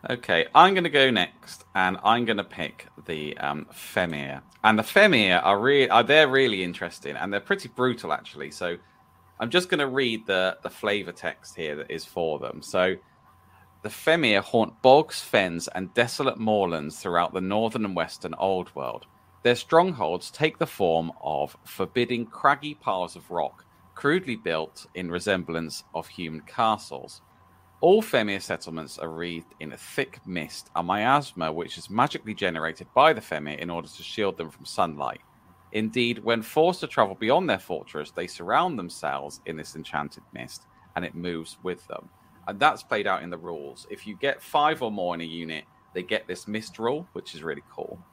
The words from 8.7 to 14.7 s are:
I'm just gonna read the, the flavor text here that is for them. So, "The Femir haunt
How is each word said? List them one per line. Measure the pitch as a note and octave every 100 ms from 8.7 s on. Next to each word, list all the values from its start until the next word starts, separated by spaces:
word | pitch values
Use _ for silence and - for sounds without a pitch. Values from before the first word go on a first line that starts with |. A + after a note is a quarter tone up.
| F2 _ _ _ _ _ _
I'm | A#2
just | F3 F3+
gonna | D#3+ C#3
read | C3 B2+ A2+ A2
the, | F#2 F#2 -
the | -
flavor | - G#2 G#2 F2
text | F2 E2+ - - -
here | D#2+ D2
that | -
is | D#2+ -
for | - E2 D2+
them. | - -
So, | - F#2+ F#2 F#2 _ _ _ _ _ _ _ _
"The | G#2+
Femir | - - E3+ C3+ G2+
haunt | G2 A#2 A2